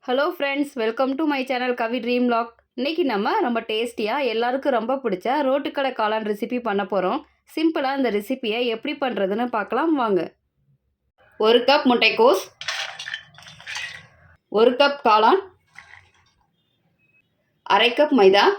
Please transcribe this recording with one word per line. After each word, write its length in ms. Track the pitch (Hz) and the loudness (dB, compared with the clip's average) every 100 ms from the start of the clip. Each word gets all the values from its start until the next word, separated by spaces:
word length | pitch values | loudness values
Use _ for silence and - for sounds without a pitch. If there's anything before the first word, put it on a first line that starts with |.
| - | -4
Hello 180 | 254 302 339 | -2 -2 -2
friends, 340 | 277 277 285 - | -4 -4 -4 -4
welcome 300 | 220 226 262 269 | -4 -2 -4 -2
to 60 | 320 | -2
my 60 | 285 262 | -2 -4
channel 240 | 247 247 247 | -4 -4 -4
கவி 180 | 226 247 | -4 -4
ட்ரீம் 200 | 226 247 247 | -2 0 0
வ்ளாக். 260 | 233 233 _ _ - | 0 -2 _ _ -6
இன்னைக்கு 240 | 269 330 277 | -6 -2 -2
நம்ம 240 | 208 226 415 | 0 -2 0
ரொம்ப 140 | 285 233 226 | -2 -4 -4
டேஸ்டியா, 460 | 214 233 - 208 262 269 | -4 -4 -4 -4 -2 -2
எல்லாருக்கும் 440 | 220 240 254 285 240 | -2 -2 -2 -2 -2
ரொம்ப 180 | 226 269 | -2 -4
பிடிச்ச 320 | 240 185 220 285 277 | -4 -4 -2 -2 0
ரோட்டுக்கடை 440 | 277 285 285 269 247 | -2 -2 -4 -4 -2
காளான் 260 | 214 220 214 | -2 -2 -4
ரெசிபி 280 | 208 226 247 233 | -6 -4 -6 -4
பண்ண 140 | 202 196 | -4 -2
போறோம். 280 | 202 185 240 - _ _ | -2 0 -2 -8 _ _
சிம்பிளா 360 | - 320 320 262 277 | -2 0 0 -2 0
இந்த 120 | 247 202 | 0 -2
ரெசிபியை 440 | 202 262 220 220 247 | -4 -6 -4 -2 -2
எப்படி 180 | 220 269 302 | -4 -6 -4
பண்றதுன்னு 420 | 269 214 196 208 247 | -4 -2 -2 -2 -4
பார்க்கலாம் 400 | 233 196 233 330 302 | -4 -4 -2 0 0
வாங்க. 200 | 226 190 160 _ _ _ _ _ _ _ _ _ _ _ 214 | 0 0 -2 _ _ _ _ _ _ _ _ _ _ _ 4
ஒரு 120 | 240 247 | 4 4
கப் 180 | 285 285 | 2 4
முட்டைக்கோஸ், 520 | 240 220 202 233 392 - _ - - - - - - - - - - - - - - - _ _ _ _ 202 | 4 2 4 4 4 -2 _ -10 -8 -10 -12 -14 -14 -16 -20 -20 -20 -14 -12 -12 -14 -20 _ _ _ _ 2
ஒரு 120 | 233 254 | 2 4
கப் 180 | 285 285 233 | 2 2 2
காளான், 300 | 214 220 381 - _ _ - - - _ _ _ _ _ _ _ _ _ _ _ _ _ _ _ _ - 202 | 4 6 2 0 _ _ -20 -20 -20 _ _ _ _ _ _ _ _ _ _ _ _ _ _ _ _ -2 2
அரை 140 | 233 247 | 2 2
கப் 160 | 294 269 | 2 6
மைதா 240 | 196 196 247 | 6 8 4